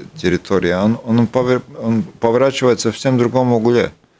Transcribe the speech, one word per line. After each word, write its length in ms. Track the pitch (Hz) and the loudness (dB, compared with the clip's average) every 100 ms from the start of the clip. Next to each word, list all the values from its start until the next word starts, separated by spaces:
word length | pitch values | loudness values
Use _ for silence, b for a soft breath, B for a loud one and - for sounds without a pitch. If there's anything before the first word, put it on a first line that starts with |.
| - - | -14 -6
территории, 560 | 90 87 - 98 87 | -2 -2 -2 -2 0
он, 260 | 90 104 120 | 0 0 -2
он 220 | 117 117 113 | 0 0 2
повер-, 360 | 131 123 127 - - | 0 0 -2 -4 -8
он 220 | 113 113 - - | -4 -2 -4 -2
поворачивает 580 | 117 120 135 135 127 113 | 0 2 2 2 0 0
в 20 | |
совсем 340 | 117 - 135 127 | -2 -2 -2 0
другом 360 | 117 131 127 | 0 0 0
угле. 380 | 117 113 120 92 - _ B | 2 2 2 0 -6 _ B